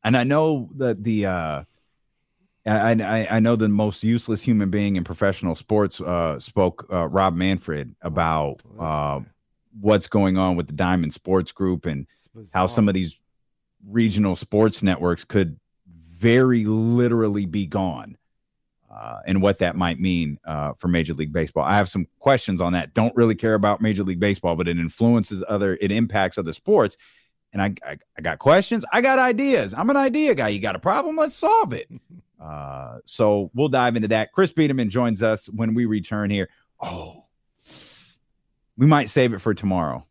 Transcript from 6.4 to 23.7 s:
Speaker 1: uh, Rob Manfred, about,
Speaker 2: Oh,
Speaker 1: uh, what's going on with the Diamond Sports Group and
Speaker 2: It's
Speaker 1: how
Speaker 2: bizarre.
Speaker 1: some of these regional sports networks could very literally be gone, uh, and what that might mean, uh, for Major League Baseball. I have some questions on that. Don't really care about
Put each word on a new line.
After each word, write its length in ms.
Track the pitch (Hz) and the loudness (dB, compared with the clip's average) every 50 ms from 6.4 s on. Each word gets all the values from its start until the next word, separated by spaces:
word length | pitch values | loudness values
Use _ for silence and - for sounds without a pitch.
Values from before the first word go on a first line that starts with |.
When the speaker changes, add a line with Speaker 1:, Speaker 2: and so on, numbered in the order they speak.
| - - - - 95 90 - - - - | -10 -8 0 2 2 2 0 -4 -14 -6
Speaker 1:
uh, 160 | 92 90 85 80 | -4 -2 -2 0
Rob 280 | 73 95 95 95 85 | 2 2 2 2 2
Manfred, 580 | 85 90 95 98 92 - - 78 73 69 62 - _ | 0 0 0 0 -2 -4 -6 -8 -8 -8 -10 -14 _
about, 600 | - 85 78 82 82 80 80 78 76 73 67 - - - - 107 | -10 -6 -4 -2 0 0 0 0 -2 -4 -6 -10 -16 -20 -16 -10
Speaker 2:
Oh, 40 | 82 | -8
Speaker 1:
uh, 360 | 80 78 76 73 73 71 71 64 - _ _ _ _ _ _ _ _ _ 110 | -6 -4 -4 -4 -4 -6 -6 -10 -14 _ _ _ _ _ _ _ _ _ -4
what's 280 | 98 104 107 101 - - | 2 4 4 4 2 0
going 300 | - 110 101 95 92 95 | 0 2 2 2 2 2
on 160 | 95 92 90 | 2 2 0
with 100 | 85 85 - | 0 -2 -6
the 60 | 73 | -4
Diamond 400 | 76 95 90 92 92 85 78 - | -2 0 0 2 0 0 -2 -4
Sports 380 | - _ - 95 95 87 - | -10 _ 0 0 0 0 -2
Group 340 | - - 98 92 92 82 - | -6 -4 -2 -2 -2 -2 -4
and 220 | 87 78 71 67 _ _ | -6 -6 -6 -8 _ _
Speaker 2:
It's 360 | _ _ _ _ 110 110 95 | _ _ _ _ -20 -20 -6
Speaker 1:
how 120 | _ 92 92 | _ 0 0
Speaker 2:
bizarre. 40 | 92 - | 2 2
Speaker 1:
some 120 | - 107 104 | 2 2 2
of 80 | 98 | 2
these 200 | 95 92 80 76 _ _ _ _ _ _ _ _ _ _ _ _ _ - 98 | 0 -2 -4 -8 _ _ _ _ _ _ _ _ _ _ _ _ _ -20 -4
regional 480 | 101 117 117 113 95 101 107 98 90 | 0 2 2 2 2 2 0 0 0
sports 460 | - - - - 104 110 110 101 - | -4 -6 -2 2 4 4 4 2 0
networks 420 | - 98 92 78 85 87 87 85 - | 0 0 0 2 0 -2 -2 -2 -6
could 340 | _ - 107 95 85 73 - _ _ _ _ _ _ | _ 0 0 0 0 -4 -12 _ _ _ _ _ _
very 760 | 87 82 80 82 85 85 95 117 117 127 131 131 123 117 110 | -20 -20 -20 -20 -16 -2 2 4 4 6 4 4 4 2 2
literally 800 | 104 110 110 113 113 120 120 123 120 117 117 110 107 101 104 101 | 0 0 0 0 2 2 2 2 2 2 2 0 0 0 -2 -4
be 200 | 90 80 104 98 80 | -2 -4 -4 -4 -4
gone, 500 | - 104 95 92 78 62 53 - - _ _ _ _ _ _ _ _ _ _ _ _ _ _ _ | -4 -4 -4 -2 -4 -8 -12 -16 -20 _ _ _ _ _ _ _ _ _ _ _ _ _ _ _
uh, 280 | 53 53 55 57 58 50 - - | -20 -18 -16 -14 -14 -12 -4 -2
and 140 | 92 95 | 0 4
what 180 | 95 101 98 - | 4 4 4 4
that 160 | - 87 82 85 | 0 -2 0 0
might 220 | 92 87 85 - | 0 0 0 0
mean, 400 | 92 92 90 85 82 76 73 - _ | 0 0 0 0 0 -2 -6 -8 _
uh, 280 | 80 78 76 73 73 69 _ | -10 -8 -6 -6 -6 -8 _
for 80 | - 90 | -2 0
Major 260 | 87 85 82 80 80 | 0 0 0 0 -2
League 180 | 65 78 76 | -6 -6 -4
Baseball. 320 | 73 87 80 76 - 82 71 | -2 -4 -4 -2 -2 -4 -2
I 120 | 67 98 104 | 2 2 2
have 100 | 101 90 | 2 0
some 200 | - 98 87 - _ _ | -2 -6 -6 -6 _ _
questions 400 | - 139 139 123 - - 95 85 | 0 2 2 2 0 -2 -2 -2
on 140 | 90 87 90 | -2 -2 -2
that. 220 | 90 78 - _ | -2 -4 -2 _
Don't 200 | - 110 120 - | 0 0 0 4
really 200 | 123 117 113 113 | 4 4 4 2
care 180 | 92 - 113 110 | 0 0 0 2
about 260 | 107 98 104 | 2 2 2